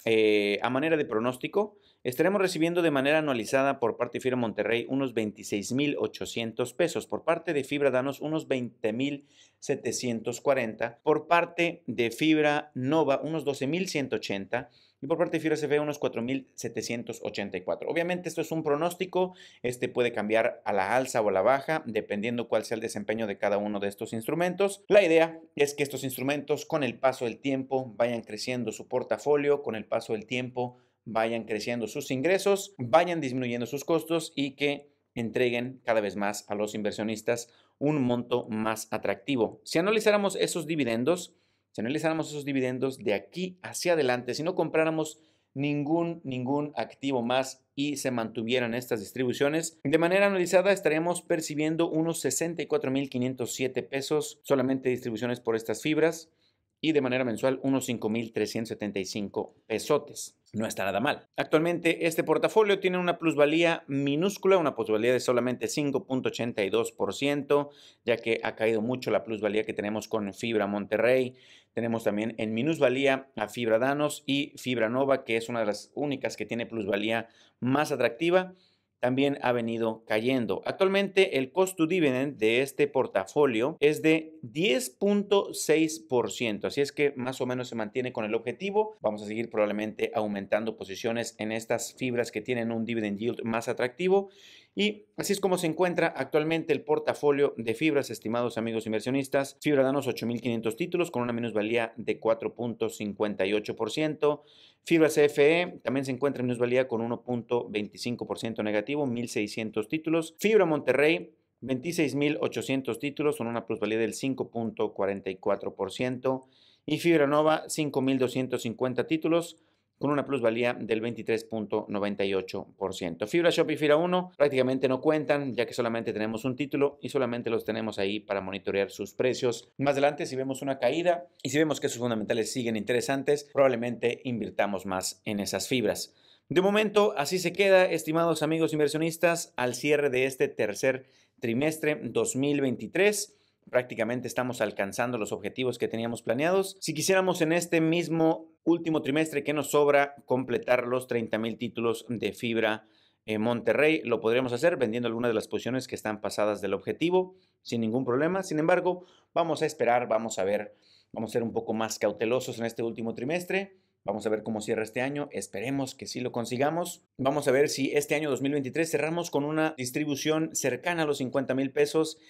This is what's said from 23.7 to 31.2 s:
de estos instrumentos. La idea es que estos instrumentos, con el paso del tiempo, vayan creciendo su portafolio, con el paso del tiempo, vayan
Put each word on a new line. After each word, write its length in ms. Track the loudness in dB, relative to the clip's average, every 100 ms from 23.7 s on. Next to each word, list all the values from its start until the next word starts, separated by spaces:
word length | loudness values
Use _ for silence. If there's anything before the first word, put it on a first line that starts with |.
| -2
de 80 | -4
estos 260 | -6 -8
instrumentos. 680 | -6 -2 0 0 0 -2 -2 4
La 160 | 6
idea 360 | 8 6 4 0 -6 0
es 180 | 0
que 80 | 0
estos 220 | -4 -4
instrumentos, 600 | -6 -4 -2 -2 -2 -4 -2
con 180 | -2
el 160 | -2 0
paso 260 | 0 0 -4
del 140 | -4
tiempo, 540 | -2 -2 -2 -4 -2 -2
vayan 240 | 0 -2
creciendo 500 | -6 -8 -4 -4 -4
su 160 | -8 -4
portafolio, 760 | -4 -2 -2 2 2 4 0
con 120 | -2 -8
el 100 | -4
paso 280 | -4 -2
del 140 | -6 -4
tiempo, 500 | -6 -4 -4 -6 -8 _ _ -4
vayan 360 | 0